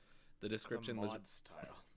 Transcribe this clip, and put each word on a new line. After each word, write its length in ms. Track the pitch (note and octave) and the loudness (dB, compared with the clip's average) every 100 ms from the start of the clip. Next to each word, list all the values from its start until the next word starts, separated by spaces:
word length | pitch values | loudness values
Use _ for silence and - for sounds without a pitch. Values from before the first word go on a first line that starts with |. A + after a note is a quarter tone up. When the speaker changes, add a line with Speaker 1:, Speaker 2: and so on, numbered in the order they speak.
| - - - - | -18 -18 -18 -2
Speaker 1:
The 80 | G#2 | 2
description 480 | G#2+ - A2+ A#2 A2+ | 2 4 2 2 4
Speaker 2:
A 20 | |
Speaker 1:
was 100 | G#2 | 4
Speaker 2:
mod 160 | A2 - | 2 -2
style. 500 | - - D#2+ D2+ - - | -4 -4 -8 -8 -8 -14